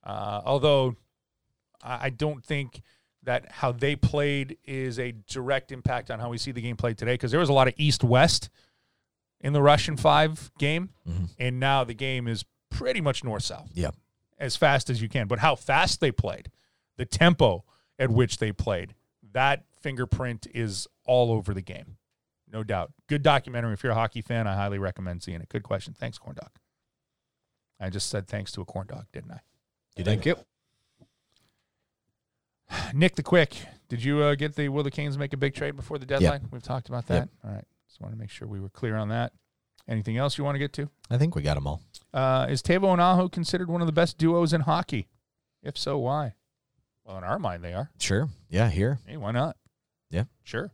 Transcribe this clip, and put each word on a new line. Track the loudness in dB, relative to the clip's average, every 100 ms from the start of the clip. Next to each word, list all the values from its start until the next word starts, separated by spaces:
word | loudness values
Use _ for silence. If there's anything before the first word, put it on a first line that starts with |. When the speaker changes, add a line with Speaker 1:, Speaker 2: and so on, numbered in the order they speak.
Speaker 1:
Uh, | -10 -8 -6 -6
although | 0 2 4 4 4 -2 _ _ _ _ _ _ _ _
I, | -10 -6 -4
I |
don't | -2 -4 -4
think | -6 -6 -6 -12 -20 _ _ _
that | -4 -4 -4
how | -2 -2
they | 0 0 2
played | 2 2 0 0 -4 -10 -10
is | -6 -6 -4
a | -6 -8 -10
direct | -8 -2 -2 -2
impact | -6 -4 -4 -4
on | -8
how | -6
we | -6
see | -6
the | -6
game | -6 -4
played | -4 -2
today, | -2 -2
'cause | 0
there | 2
was | 4
a |
lot | 6 4
of | 4
East-West | 0 2 6 8 6 4 -4 _ _ _ _ _ _ _ _ _
in | 0
the | 6
Russian | 8 6 4 2
Five | 6 6 4 0 -14 _
game, | 0 0 -4 _ -6
Speaker 2:
Mm-hmm. | -4 -4 -2
Speaker 1:
and | -4 0
now | 2 2 0
the |
game | -4 -4 -4 -2
is | -4 -6 _ _
pretty | -4 -2 0
much | 0 -2
north-south. | -4 -4 -4 -8 -10
Speaker 2:
Yep. | -4 -4 -4 _ _ _ _
Speaker 1:
As | -6 2
fast | 4 4 2
as | -2
you | -2
can. | -4 -2
But | 2
how | 2 2
fast | 0 2 2 2
they | 0
played, | 0 -4 -6 -14 _ _ _ _ -12
the | -6
tempo | 6 6 8 4 4 -6 _ _ -2
at | 2
which | 4 4 2
they | -2
played, | -2 -2 -2 -4 -16 _ _ -6
that | 2 2 2 _ _
fingerprint | -10 -6 -4 -2 -2 -6 -8
is | -6 -4 -4 -10 _ 2
all | 4 6
over | 2 -2
the | -6
game. | -8 -14 -16 -20 _ _ _ _ _
No | -10 -4
doubt. | -4 -4 _ _
Good | 2
documentary. | 4 4 0 -4 -4
If | -2
you're | 0
a | 0
hockey | 0 -2
fan, | -4 -2 0
I | 0
highly | -2 -2
recommend | -4 -6 -8 -8
seeing | -8 -10
it. | -8
Good | -8
question. | -4 -6 -6
Thanks, | -12 -12 -10
Corn | -16 -16
Dog. | -18 _ _ _ _ _ _ _ _ _ _ _ _ _
I | -8
just | -6 -6
said | -6 -6
thanks | -8 -8
to | -10
a | -10
corn | -10 -10
dog, | -14 -14
didn't | -16 -16
I? | -18 _ _ _ _ _ -6
Speaker 2:
You |
Speaker 3:
Thank | 0 2
Speaker 2:
did. | 0 -2
Speaker 3:
you. | -6 _ _ _ _ _ _ _ _ _ _ _ _ _ _ _ _ _ _ _ _ _ _
Speaker 1:
<sighs> | -8 -4
Nick | 2 2 2
the |
Quick, | 4 4 4 -2 -18 -20 _
did | -4
you, | 0 2
uh, | 4 2
get | -2 -2
the | -2
Will | 0
the | -2
Canes | -4 -4 -4
make | -4
a | -2
big | -2 -2
trade | -6 -6
before | -8 -8
the | -2
Speaker 2:
Yep. | 2
Speaker 1:
deadline? | 2 2 -6
We've | -12
talked | -8 -8 -6
about | -8 0
that. | -2
Speaker 2:
Yep. | -2 _ -12
Speaker 1:
All |
right. | -12 -14 _ _
Just | _
wanna | -12 -12
make | -12
sure | -12 -12
we | -10
were | -12
clear | -8 -4 -2
on | -2
that. | -2 -4 _ _ _ _ _ -6
Anything | -4 -2 -2
else | -2 -2
you |
wanna | -4 -2
get | -4
to? | -4 -8 _ -4
Speaker 2:
I | 0
think | 2 0
we |
got | 0 0
'em | -2
all. | -6 -10 -20 _
Speaker 1:
Uh, | -2 2 2 0
is | -2
Teuvo | 2 2 4
and | 6
Aho | 6 6 2
considered | -2 -2 -2 -2
one | 0
of | 2
the |
best | 2 2 4
duos | 4 4 4
in | 2
hockey? | 2 0 0 -6 -6 _ _ _ _ _
If | -14 -8
so, | -4 -2
why? | 0 -2 -4 -8 _ _ _ _ _ _
Well, | -16 -10
in |
our | -4 -4
mind, | -4 -6
they | -6
are. | -6 -8 _
Speaker 2:
Sure. | 0 0 0 -6 _
Yeah, | 2 2
here. | 2 0 0 -6
Speaker 1:
Hey, | -10
why | -4
not? | -2 -2 -6 _ _ _ _ _
Speaker 2:
Yeah. | -4 -4 _
Speaker 1:
Sure. | -10 -8 -8